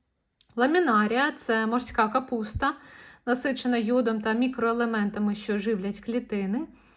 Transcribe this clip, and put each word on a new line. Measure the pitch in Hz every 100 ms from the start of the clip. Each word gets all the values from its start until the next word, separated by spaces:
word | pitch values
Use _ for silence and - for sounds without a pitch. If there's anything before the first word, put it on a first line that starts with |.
| _ _ _ _ _ -
ламінарія — | 262 349 320 214 214 240 294 294
це | - 220 220
морська | 247 - - 214
капуста, | 262 262 233 214 - 277 285 - - - - -
насичена | 254 294 262 247 233
йодом | 214 247 226 220
та | 220
мікроелементами, | 226 254 254 233 233 233 220 208 208 208 208
що | - 208
живлять | 214 208 202 196
клітини, | - 240 247 208 190 233 320 - _